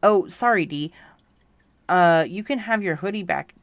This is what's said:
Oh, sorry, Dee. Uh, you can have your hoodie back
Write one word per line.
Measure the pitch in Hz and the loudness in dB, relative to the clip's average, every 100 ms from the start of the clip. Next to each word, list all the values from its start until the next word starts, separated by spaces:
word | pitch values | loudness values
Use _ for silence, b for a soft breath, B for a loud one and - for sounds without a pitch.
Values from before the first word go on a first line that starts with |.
Oh, | 202 208 180 | 4 4 0
sorry, | - 240 220 | -2 0 0
Dee. | 160 147 151 b b b _ _ _ _ _ _ _ | -2 -6 -8 b b b _ _ _ _ _ _ _
Uh, | 180 175 165 156 | 4 4 4 2
you | 185 | -4
can | 214 277 | -6 -6
have | 214 220 | -2 -4
your | 202 | -2
hoodie | 156 190 208 | -4 -4 -6
back | 180 139 139 _ | -4 -4 -6 _